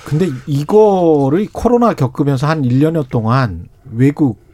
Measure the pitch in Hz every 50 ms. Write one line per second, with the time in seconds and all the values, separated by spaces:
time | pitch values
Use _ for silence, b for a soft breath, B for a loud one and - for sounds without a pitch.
0 | - - 143 156 190 175 131 127 - - 143 139 147 - 202 214 214 208 196 185
1 | 175 165 156 147 139 131 143 190 214 - - - - 226 247 240 240 220 170 -
2 | 139 123 - - 151 143 139 123 143 147 160 160 135 120 123 131 151 160 165 160
3 | 143 - - 123 110 110 120 135 131 107 87 82 85 - _ _ _ - 110 113
4 | 131 143 147 - 156 127 101 - _ _